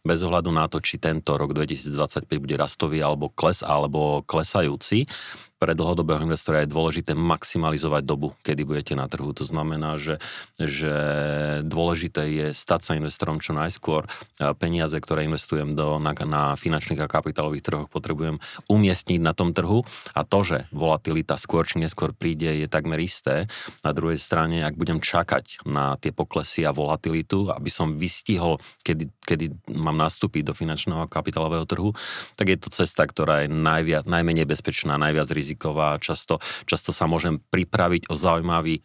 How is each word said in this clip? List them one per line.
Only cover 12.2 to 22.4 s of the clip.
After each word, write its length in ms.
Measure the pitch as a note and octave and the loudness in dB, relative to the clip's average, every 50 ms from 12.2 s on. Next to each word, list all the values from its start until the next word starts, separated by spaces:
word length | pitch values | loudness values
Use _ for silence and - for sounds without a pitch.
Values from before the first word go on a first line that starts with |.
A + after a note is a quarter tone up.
| D2+ D2+ | -2 0
je 180 | D#2 D2+ D2+ D2+ | 0 0 -2 -2
stať 280 | D2 - - - F2 E2 - | -4 -4 0 0 0 0 2
sa 80 | - | 0
investorom 480 | F2 D2+ D2+ D2+ - - G2+ E2+ D#2 D#2 | -2 -2 -2 -4 -4 -4 -4 -2 -2 -4
čo 160 | - - D#2+ | -2 -2 -2
najskôr. 480 | D2 D#2 E2+ - - - - D#2 D#2 D2+ - - - - - _ | -2 -2 -2 -4 -4 -2 0 0 0 0 -4 -8 -14 -14 -14 _
A 160 | - D2 C#2+ | -2 0 0
peniaze, 400 | D2+ - - E2 E2+ E2+ D#2+ D#2 D#2 D2+ | 0 0 0 0 0 0 0 0 -2 -4
ktoré 240 | - - E2 D#2 D2+ | -2 -2 -2 0 0
investujem 480 | D#2 D#2 D2 - - D#2+ D2+ D2+ D2 | 0 -2 -2 -2 -2 -2 -2 0 0
do, 240 | D2+ D2+ D2+ D2+ D2+ | 0 0 0 0 0
na, 160 | D#2 D2+ D2+ C#2+ - C#2+ D2+ | 0 0 -2 -2 -2 -2 0
na 320 | D2+ D2 D2 C#2+ C#2 - | 2 2 2 2 0 0
finančných 400 | - E2+ D#2+ D2+ - - D#2+ C#2+ | 0 0 0 0 0 -2 -2 -2
a 80 | D2+ D2 | -2 0
kapitálových 560 | - D#2 - D#2+ D2 - D2+ D#2 D2 C#2 - | 0 0 0 0 -2 -2 -2 -2 -2 -4 -4
trhoch, 240 | - D2+ D2+ D2+ - | -4 -4 -4 -4 -4
potrebujem 480 | - - - - D#2+ D2+ D#2+ D#2+ D2+ C#2+ - - - - - - | -8 -8 -4 -4 -4 -2 -2 -2 -4 -6 -8 -12 -14 -8 0 4
umiestniť 480 | G#2 G#2+ G#2 F#2+ F#2 - - - F2+ | 6 6 6 6 4 2 0 0 2
na 160 | E2+ E2 D#2+ | 2 4 2
tom 240 | E2 - F#2 F2 D#2+ | 2 2 2 2 2
trhu 240 | - E2+ F2 G#2 A#2 A#2+ - - - - - | 2 2 4 2 2 2 0 -8 -14 -12 -6
a 160 | - D2+ D2 - | -4 -4 0 2
to, 160 | - G2 G2+ | 4 4 4
že 140 | F2 E2+ - - - - | 4 0 -2 -2 -4 -4
volatilita 640 | D2 D#2 D#2+ D#2 D2 - - D#2+ D#2+ D2+ - D2+ D2 | 0 2 2 2 2 2 0 0 0 0 -2 -2 -4
skôr 240 | - - - E2 E2 | -2 0 2 2 2
či 160 | - - E2 | 2 0 0
neskôr 320 | D#2+ D#2+ - - E2+ D#2 | 0 -2 -2 -2 -2 -2
príde, 400 | - - - E2 E2 D2+ | -2 -2 -2 -2 0 0